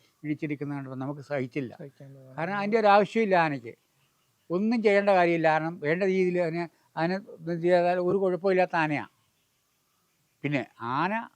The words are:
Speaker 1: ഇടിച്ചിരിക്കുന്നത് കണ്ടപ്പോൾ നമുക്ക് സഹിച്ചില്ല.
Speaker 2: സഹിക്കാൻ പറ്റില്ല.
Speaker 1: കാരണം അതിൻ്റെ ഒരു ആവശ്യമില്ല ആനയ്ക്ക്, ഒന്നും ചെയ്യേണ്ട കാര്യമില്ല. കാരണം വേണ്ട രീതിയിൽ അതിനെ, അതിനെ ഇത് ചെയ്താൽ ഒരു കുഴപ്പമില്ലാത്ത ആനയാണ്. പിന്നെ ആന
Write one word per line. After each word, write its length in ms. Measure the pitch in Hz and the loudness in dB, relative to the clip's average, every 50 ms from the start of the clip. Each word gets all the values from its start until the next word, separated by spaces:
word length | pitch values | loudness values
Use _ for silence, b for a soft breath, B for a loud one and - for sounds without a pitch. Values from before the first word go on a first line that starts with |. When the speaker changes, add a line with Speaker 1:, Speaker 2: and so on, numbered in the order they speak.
| _ _ _ _ - | _ _ _ _ -8
Speaker 1:
ഇടിച്ചിരിക്കുന്നത് 540 | 151 151 143 - 151 151 135 147 143 143 143 | -8 -6 -6 -4 -6 -6 -6 -6 -8 -8 -8
കണ്ടപ്പോൾ 220 | 135 131 131 127 131 | -10 -10 -10 -8 -8
നമുക്ക് 200 | 135 147 147 135 - | -8 -8 -10 -8 -6
സഹിച്ചില്ല. 420 | 147 143 127 131 _ 151 135 110 - - | -4 -4 -4 -4 _ -8 -8 -8 -12 -16
Speaker 2:
സഹിക്കാൻ 260 | 156 143 _ _ 143 139 | -18 -18 _ _ -20 -20
പറ്റില്ല. 240 | 135 139 135 - - - | -20 -20 -20 -18 -10 -8
Speaker 1:
കാരണം 200 | 160 180 196 202 | -8 -6 -4 -4
അതിൻ്റെ 180 | 202 208 214 226 | -4 0 0 2
ഒരു 80 | 214 208 196 | 4 6 6
ആവശ്യമില്ല 400 | 208 202 185 - 226 226 202 190 175 165 | 6 6 4 2 0 0 2 4 2 2
ആനയ്ക്ക്, 280 | 156 143 135 117 117 - _ _ _ _ _ _ _ _ _ _ _ _ _ _ _ 170 | 2 0 -4 -8 -12 -18 _ _ _ _ _ _ _ _ _ _ _ _ _ _ _ -4
ഒന്നും 240 | 180 208 220 240 240 214 | -2 0 0 0 2 2
ചെയ്യേണ്ട 260 | 214 202 202 202 202 196 185 | 4 4 4 4 4 4 4
കാര്യമില്ല. 280 | 175 170 170 165 160 160 156 | 4 4 2 2 2 2 2
കാരണം 180 | 156 156 165 170 185 147 | 2 0 -4 -8 -6 -2
വേണ്ട 160 | 143 160 180 202 190 190 | -2 0 0 0 0 2
രീതിയിൽ 240 | 190 185 180 175 175 180 160 | 2 2 0 0 0 -2 -2
അതിനെ, 180 | 160 170 175 160 _ _ _ _ _ 160 | -4 -6 -8 -8 _ _ _ _ _ -4
അതിനെ 200 | 160 170 185 196 214 - - - 160 | -2 -2 -2 -4 -8 -12 -20 -14 -8
ഇത് 100 | 160 175 170 165 | -6 -6 -2 2
ചെയ്താൽ 340 | 175 180 175 175 175 180 180 180 180 | 4 4 4 4 2 0 0 0 0
ഒരു 100 | 190 202 196 | 0 0 0
കുഴപ്പമില്ലാത്ത 520 | 190 180 170 175 196 190 180 180 180 - 170 160 | 0 -2 -2 0 0 2 2 2 0 0 -2 0
ആനയാണ്. 280 | 151 147 135 104 - _ _ _ _ _ _ _ _ _ _ _ _ _ _ _ _ _ _ _ _ _ _ _ _ _ _ | 0 -2 -4 -6 -10 _ _ _ _ _ _ _ _ _ _ _ _ _ _ _ _ _ _ _ _ _ _ _ _ _ _
പിന്നെ 200 | - 143 147 135 107 - _ _ 117 120 127 139 | -6 -4 -4 -4 -6 -8 _ _ -10 -6 -4 -4
ആന 160 | 165 190 208 226 240 - _ | -2 -2 -4 -6 -8 -12 _